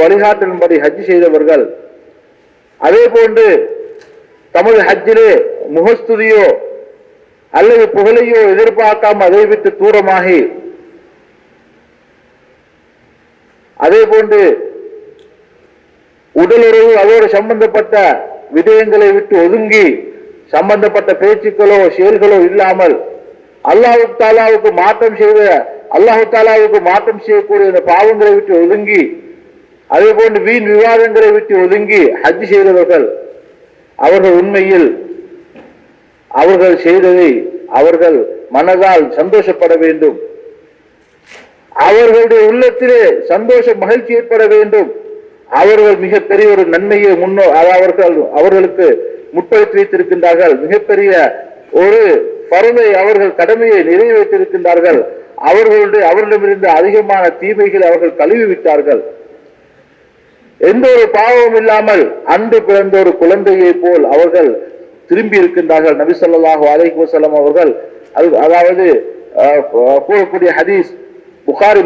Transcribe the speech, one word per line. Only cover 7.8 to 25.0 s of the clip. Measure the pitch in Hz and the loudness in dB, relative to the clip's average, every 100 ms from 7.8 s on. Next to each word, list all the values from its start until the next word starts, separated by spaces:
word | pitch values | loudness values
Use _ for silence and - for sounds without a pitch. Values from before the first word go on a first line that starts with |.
| 220 190 | 0 0
புகழையோ | 202 240 240 233 208 | 0 2 2 2 2
எதிர்பார்க்காம | 190 226 208 214 214 208 208 185 | 2 0 0 0 0 -2 0 2
அதை | 196 214 | 2 2
விட்டு | 214 202 190 | 0 -4 -2
தூரமாகி, | 202 208 196 190 180 170 117 - - - - - _ _ _ _ _ _ _ _ _ _ _ _ _ _ _ _ _ _ _ _ _ _ _ _ _ _ _ - 156 | 0 0 0 -2 0 0 -2 -8 -18 -20 -20 -20 _ _ _ _ _ _ _ _ _ _ _ _ _ _ _ _ _ _ _ _ _ _ _ _ _ _ _ -6 0
அதே | 208 214 | 2 2
போன்று | 214 214 427 381 - - - - - - - _ _ _ _ _ _ _ _ _ _ _ | 2 2 0 0 -2 -6 -16 -20 -20 -20 -20 _ _ _ _ _ _ _ _ _ _ _
உடலுறவு | - - 233 233 220 226 220 | -4 0 2 4 4 4 2
அதோடு | 202 226 214 | 2 2 2
சம்பந்தப்பட்ட | 202 214 220 214 214 220 214 185 131 - - - | 0 -2 -2 -2 -2 -2 0 0 -2 -8 -18 -8
விடயங்களை | 285 214 220 214 214 208 | -2 2 2 2 2 2
விட்டு | 202 202 190 | 2 0 0
ஒதுங்கி, | 175 220 214 214 180 110 - - - - _ | 0 -2 -2 0 0 -2 -10 -20 -20 -20 _
சம்பந்தப்பட்ட | 156 190 208 208 208 196 185 | -4 -2 0 0 -2 -2 -2
பேச்சுக்களோ | 196 214 214 196 202 202 180 - | 0 0 -2 0 2 2 2 0
செயல்களோ | 190 214 202 202 175 | 0 2 2 2 2
இல்லாமல் | 196 190 185 175 - - - - - _ _ - | 0 0 0 0 -2 -6 -16 -20 -20 _ _ -2
அல்லாஹு | 180 240 240 226 - | 2 2 2 0 -2
தாலாவுக்கு | 220 220 220 214 415 349 | 0 2 2 0 0 0
மாற்றம் | - 330 | 0 0